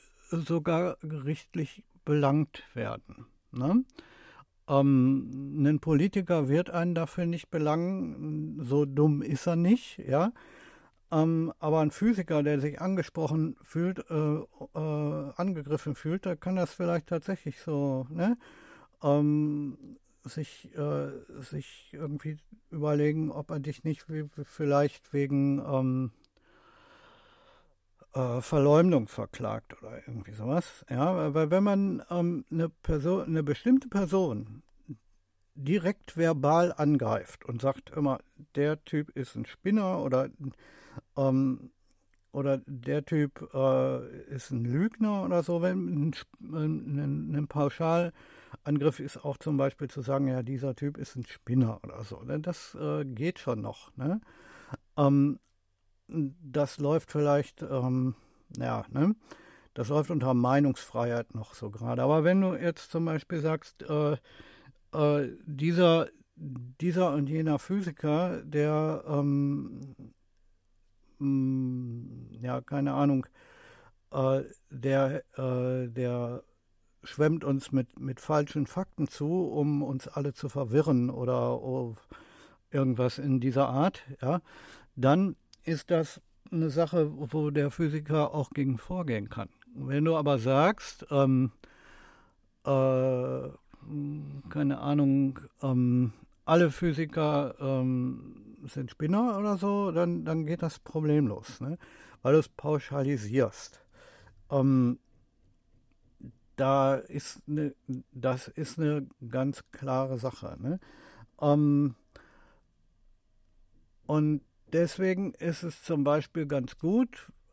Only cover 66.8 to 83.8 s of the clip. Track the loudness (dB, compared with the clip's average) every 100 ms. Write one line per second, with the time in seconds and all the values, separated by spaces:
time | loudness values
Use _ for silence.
66.8 | -2 2 2 2 0 0 0 0 -2 -4
67.8 | -4 -4 0 0 0 -4 -4 0 2 2
68.8 | 0 -2 -2 0 2 2 0 -2 -6 -12
69.8 | -14 -16 -20 _ _ _ _ _ _ _
70.8 | _ _ _ -6 0 2 2 0 -2 -4
71.8 | -6 -10 -12 -16 -16 -10 -6 -6 -4 -2
72.8 | 0 2 2 2 -2 _ -20 -20 -20 -20
73.8 | -20 _ _ -2 2 0 -2 -14 _ -6
74.8 | 0 2 2 -2 -8 -6 -2 -2 -2 -2
75.8 | -4 -4 -2 -2 -4 -8 -14 _ _ _
76.8 | _ _ -8 0 2 2 0 -2 0 0
77.8 | -2 -6 -8 -6 0 0 0 -2 -4 -4
78.8 | -6 -4 -4 -2 -2 0 0 0 0 0
79.8 | -2 -4 -6 -6 -4 -6 -6 -4 0 2
80.8 | 4 4 2 -2 -2 0 0 -2 -4 -4
81.8 | -6 -10 -18 -20 -20 -20 -20 _ _ 0
82.8 | 0 2 0 0 0 2 2 2 2 2